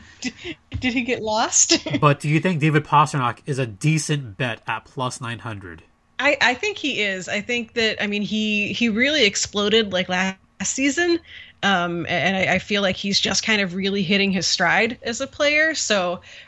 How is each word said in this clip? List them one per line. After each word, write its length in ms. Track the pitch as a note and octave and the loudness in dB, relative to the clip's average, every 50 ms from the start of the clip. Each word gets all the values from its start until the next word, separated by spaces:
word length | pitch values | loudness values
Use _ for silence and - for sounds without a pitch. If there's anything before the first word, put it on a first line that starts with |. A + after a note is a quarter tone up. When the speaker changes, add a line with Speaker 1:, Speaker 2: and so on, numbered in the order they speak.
Speaker 1:
<laughs> 180 | - - - - | -20 -20 -14 -10
d-, 360 | - B3+ - - - F4+ D4+ - _ - - - | -10 -10 -10 -10 -12 -12 -12 -14 _ -12 -8 -4
did 120 | - B3+ | -2 0
he 100 | A#3 C4+ | 0 0
get 180 | A#3 B3+ A#3+ A3+ | -2 -2 -2 -4
lost? 640 | G#3+ A3 G#3+ A3 B3+ F4 - - - - E4+ - - D#4 | -2 -2 0 0 0 2 2 2 4 4 4 2 2 -2
<laughs> 80 | - C#4 | 0 4
Speaker 2:
But 180 | D3+ C#3+ C#3+ - | 4 4 4 4
do 80 | - D3 | 0 0
you 120 | D3+ D#3+ | 2 2
think 200 | D3+ F#3 F3+ D3 | 2 2 0 2
David 240 | D3 D#3 D3 D3+ D3 | 2 4 2 2 2
Pastrnak 540 | - D3+ D3 D3+ C#3+ - C#3+ B2 A#2+ A2 - - | 4 4 4 4 4 2 -2 -2 -2 -4 -6 -6
is 120 | - C#3 B2+ | -6 -4 -4
a 60 | C3 | -4
decent 720 | A2+ G#2 - - D3+ D#3+ D#3 - - D3+ D3 C3 A2+ F#2+ | -6 -4 -2 0 0 0 0 0 -2 -2 -4 -4 -8 -6
bet 240 | - C3+ A#2+ A2 - - | -6 -4 -4 -6 -6 -6
at 180 | - A#2 A2 - | -6 -6 -6 -8
plus 340 | - - C#3 B2+ B2 - - | -10 -8 -6 -4 -4 -6 -6
nine 200 | B2+ A2+ A#2 G#2+ | -8 -8 -8 -8
hundred? 420 | - A#2+ G#2+ G2 F#2+ F2+ D#2+ D#2+ - _ _ _ _ _ _ - | -10 -10 -10 -10 -12 -14 -16 -18 -20 _ _ _ _ _ _ -2
Speaker 1:
I, 180 | B3+ C#4+ D4+ - | 0 2 2 4
I 140 | - A#3 B3+ | 2 2 2
think 240 | B3+ - G#4+ G#4 - | 0 -4 -6 -4 -4
he 240 | - C#4 A#3+ - | -4 -4 -2 -2
is. 260 | G#3 G3+ F#3+ F#3 F3 - | -2 -2 -2 -4 -6 -4
I 120 | - G#3 | -6 -4
think 320 | G3+ - A#3+ A#3+ A3+ A3+ - | -4 -4 -4 -4 -4 -6 -4
that, 280 | A#3 A3+ A3 - - | -2 0 0 0 -2
I 40 | G3+ G#3 | -4 -2
mean, 140 | G3+ G#3 | -2 -2
he, 500 | G#3 E3 G#3+ G#3+ G#3+ G#3+ G#3 G#3 G#3 - | -2 -2 -2 -2 0 0 0 0 0 -2
he 160 | G3 - A#3+ A#3 | -2 0 0 2
really 360 | G3 A3 B3+ C#4+ D#4 D4+ A3+ | 2 2 2 2 4 4 4
exploded, 680 | G3+ G3 - - - - G3+ G3+ G#3 G#3+ A3+ A3 G3 | 4 2 0 -4 -2 -2 -2 0 2 4 2 2 2
like, 160 | F#3 F3+ F#3 F3+ | -2 -2 -2 -2
last 280 | F3+ F3+ F#3+ F#3+ F#3+ - _ _ _ - G3 | -2 -2 -2 -2 -4 -8 _ _ _ -6 -6
season, 560 | - - C4 C4+ C#4+ C#4 E4+ F4 F4 F4 E4 - - - - - - - - | -4 -2 0 0 0 2 2 2 2 2 0 -2 -6 -20 -20 -20 -20 -8 -2
um, 440 | - G3 G3 F3+ F3 F3 E3+ F3 D#3 | 0 2 2 2 0 0 -2 -4 -4
a-, 40 | - | -2
and 260 | F3 E3+ E3+ F3+ G3 | -2 0 0 2 2
I, 180 | F#3+ F3+ C#3 F3+ | 2 2 2 0
I 40 | F#3 | 0
feel 240 | - - G#3 G3+ | 0 -2 0 0
like 140 | G3+ F#3 F#3 | 2 0 0
he's 220 | - - G3+ G3+ - | -2 -2 -2 0 0
just 240 | - - G3 - - | 0 0 0 0 0
kind 160 | A3+ A3 G#3 | 0 2 2
of 140 | G3+ F3 F3 | 0 -2 -2
really 280 | G3 F#3+ G3 G3 G3+ | -2 -2 0 0 0
hitting 280 | F#3+ D#3 G3+ G3 G3 G3 | 0 2 2 2 2 2
his 160 | F#3 F#3+ D#3 | 0 0 0
stride 520 | - - - F3+ E3 D#3+ F#3 A3 A#3 B3 - | 0 0 2 2 4 4 4 2 0 -2 -6
as 180 | - A3+ A#3+ - | -8 -8 -6 -6
a 60 | C4+ | -8
player. 480 | C4+ - - D4 C#4+ D4 D4+ D#4 D#4+ D4+ | -6 -2 0 0 2 4 4 2 2 0
So 460 | - - - G#3+ G3 F3+ F3+ F3 F#3 - - - - - | -2 -2 0 0 0 0 0 -2 -6 -8 -16 -20 -20 -20